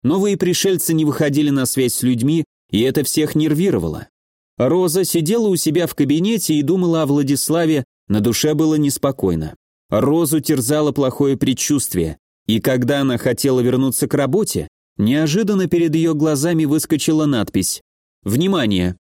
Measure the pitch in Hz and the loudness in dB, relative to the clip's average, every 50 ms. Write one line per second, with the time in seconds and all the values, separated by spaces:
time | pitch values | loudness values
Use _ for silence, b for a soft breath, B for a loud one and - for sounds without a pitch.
0 | - 123 165 190 196 208 196 - 185 175 175 - - 196 185 165 - - 165 160 | 0 0 0 2 0 0 0 0 0 0 0 0 0 0 0 0 0 0 0 0
1 | 156 147 131 - 156 147 135 147 151 147 139 135 131 - - 131 131 120 - - | 0 0 0 0 0 0 2 2 2 2 0 0 -2 -2 0 0 0 0 0 0
2 | - 127 127 113 120 143 160 165 147 _ _ _ _ _ - 101 120 131 131 156 | 0 0 0 0 0 0 0 0 -2 _ _ _ _ _ 0 0 0 2 0 0
3 | 135 - - 160 151 151 - 156 156 151 151 151 185 196 147 101 85 80 76 - | -2 0 0 0 0 0 0 0 0 0 0 2 2 0 0 0 -2 -4 -6 -8
4 | - _ _ _ _ _ _ _ _ _ _ - 120 131 160 180 185 170 147 190 | -14 _ _ _ _ _ _ _ _ _ _ -2 0 2 2 2 0 0 0 -2
5 | 185 - - 170 156 151 220 233 220 208 185 165 - 156 147 180 214 - - - | -2 0 -2 -2 0 0 0 0 2 0 0 0 0 0 0 0 -2 -2 -2 -2
6 | 147 131 143 160 180 214 233 196 - - 156 147 143 139 180 190 180 170 165 160 | 0 0 2 0 0 0 -2 -2 0 0 0 0 2 0 0 0 2 0 0 0
7 | 156 139 143 147 143 135 143 131 - - 156 170 170 160 156 143 123 _ _ _ | 0 0 0 0 2 0 0 -2 0 -2 0 0 2 0 0 -2 -2 _ _ _
8 | _ - 98 107 101 120 107 - - 151 156 147 160 156 156 151 147 143 - - | _ -2 -2 0 2 0 0 2 0 0 2 2 2 2 2 2 0 0 0 -2
9 | - 139 131 - - 95 85 80 78 78 - _ _ _ _ _ _ _ - 107 | -2 -4 -2 0 -2 0 0 -2 -4 -6 -10 _ _ _ _ _ _ _ -2 0
10 | 117 139 151 165 170 135 160 156 131 - 156 131 117 120 147 151 151 147 127 143 | 2 2 2 2 2 0 0 -2 0 0 0 0 0 0 0 0 0 0 0 0
11 | 139 131 - - 143 139 135 - - - 127 - - - 294 - - - - 180 | -2 -2 0 0 0 0 2 0 0 0 0 -2 0 0 0 0 -2 -2 -2 -2
12 | 82 80 76 _ _ _ _ _ _ - 110 113 - 139 131 127 123 120 143 143 | -2 -2 -6 _ _ _ _ _ _ -2 -2 0 2 0 0 0 0 0 0 0
13 | 139 135 123 - - 131 120 - - 139 127 127 120 127 127 131 135 135 120 - | 0 -2 -2 -2 -2 -2 -2 0 0 0 2 2 2 2 2 2 0 0 0 -2
14 | 147 135 - 139 139 131 139 208 208 - - 87 76 - _ _ _ _ _ - | -2 -2 0 -2 0 0 0 0 -2 -2 -4 -6 -6 -8 _ _ _ _ _ -2
15 | 104 110 135 151 160 151 147 208 226 190 208 190 185 160 185 170 170 160 151 165 | 0 0 2 2 0 0 0 0 0 0 0 0 0 0 2 0 2 2 0 0
16 | 165 165 160 147 151 156 151 135 143 175 170 160 160 139 151 156 - - 160 143 | 0 0 0 0 0 0 0 0 0 0 0 0 2 2 0 -2 0 0 -2 0
17 | - - 156 156 156 151 139 113 98 - - 95 90 - - - _ _ _ _ | 0 0 0 2 2 0 0 0 -2 -2 -2 -2 -2 -2 -6 -8 _ _ _ _
18 | _ _ _ _ _ 95 104 131 175 196 196 165 127 110 101 90 90 90 90 _ | _ _ _ _ _ -2 0 0 2 0 0 0 0 0 0 0 0 -2 -4 _
19 | _ | _